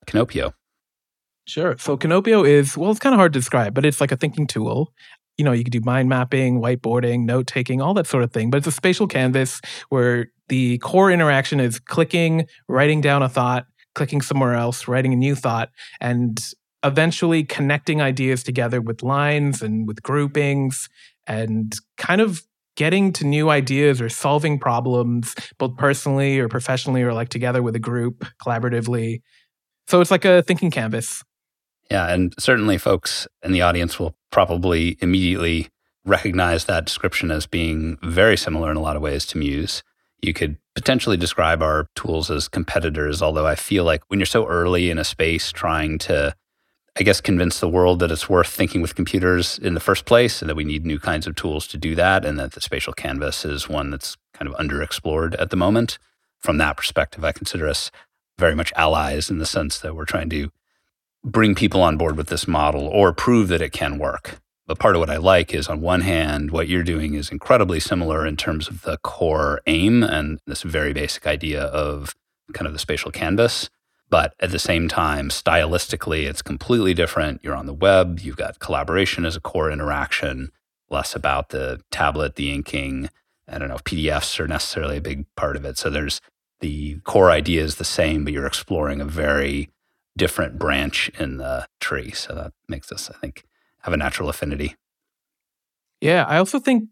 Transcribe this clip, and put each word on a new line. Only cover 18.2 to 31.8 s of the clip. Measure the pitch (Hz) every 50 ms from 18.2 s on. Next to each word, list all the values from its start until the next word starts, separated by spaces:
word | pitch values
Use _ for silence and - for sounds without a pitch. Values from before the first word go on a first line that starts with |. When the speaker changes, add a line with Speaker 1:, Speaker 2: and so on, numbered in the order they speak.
| 131 131 131 123 -
Speaker 2:
together | - 123 131 120 117 127 123
with | 110 117 113 - -
lines | 127 139 139 143 147 151 147 147 143 135 -
and | 113 107 107 - - 107
with | 107 -
groupings | - - 135 147 143 143 143 147 143 139 139 139 135 131 131 - - - _ _ - - _ _ _ -
and | 113 110 113 110 110 110 110 107 - - - _ _ -
kind | - - 175 196
of | 226 214 175 160 - _ _ _ _ _ _
getting | - 151 160 180 196 196 190 175
to | - 151
new | 143 143 151 156 160
ideas | 151 143 135 127 139 139 147 147 139 123
or | 117 113
solving | - - - 143 147 147 151 160 147 135
problems, | - 127 117 127 123 131 123 123 120 120 120 120 120 - - - - - - -
both | 127 127 123 127
personally | 151 139 139 139 - 147 135 135 139 139 139 135
or | 123 110
professionally | - 127 120 - 131 127 - 139 131 127 123
or, | 123 117
like, | 113 117 123
together | - 120 123 123 123 127
with | 123 117 113
a | 113
group | 110 120 120 123 117 123 123 - - - - _
collaboratively. | - 123 117 113 120 123 120 113 110 120 123 117 113 113 117 117 - _ _ _ _ _ _ _ _ _ _ _ _ -
So | - 180
it's | 175 -
like | 196 175 -
a | 196 180 180 165
thinking | - 180 160 - 170
canvas. | 139 135 113 110 113 117 110 - - - - _ _ _ _ _ _ _ _ _ _ _